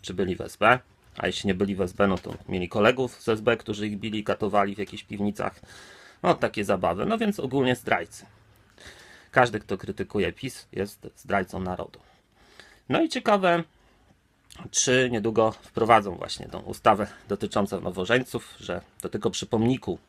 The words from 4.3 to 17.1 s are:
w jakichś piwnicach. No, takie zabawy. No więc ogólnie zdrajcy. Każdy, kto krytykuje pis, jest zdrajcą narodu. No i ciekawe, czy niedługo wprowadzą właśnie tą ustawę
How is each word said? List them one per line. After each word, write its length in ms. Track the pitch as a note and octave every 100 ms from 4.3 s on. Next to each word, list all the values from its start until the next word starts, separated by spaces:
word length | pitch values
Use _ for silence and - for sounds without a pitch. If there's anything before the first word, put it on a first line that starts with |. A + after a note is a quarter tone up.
| F#2+ G#2+ G2+ G2+ G2+
w 40 |
jakichś 240 | G2 G#2+
piwnicach. 560 | - G2+ G#2 G#2 F#2+ - - - - - - _
No, 100 | F3+
takie 320 | - A#2 - G2+
zabawy. 400 | F#2+ E3 E3+ D#3
No 120 | A3+
więc 220 | A3 G3+
ogólnie 360 | B2+ C3+ B2+ B2
zdrajcy. 500 | - - - - - _ _ _ _ _ - - - - -
Każdy, 280 | C3+ A#2+ G#2
kto 180 | - G2
krytykuje 560 | - F#2+ F#2+ G#2 F2
pis, 340 | - - - -
jest 360 | - G2+ - - _
zdrajcą 440 | - G2 F#2 F#2
narodu. 400 | F#2 F2+ - - _ _ _ _ _ - - - -
No 120 | D#3
i 80 | D#4+
ciekawe, 540 | C4 A#3 G3+ F#3 E3+ E3+ _ _ _ _ _ _ _ _ - -
czy 380 | - - B2+ B2+
niedługo 400 | A#2 A2 A2 A2
wprowadzą 640 | - - - A2+ A2+ G2+ F2
właśnie 300 | - - F#2
tą 140 | F2+
ustawę 480 | - G#2 - G#2 G2+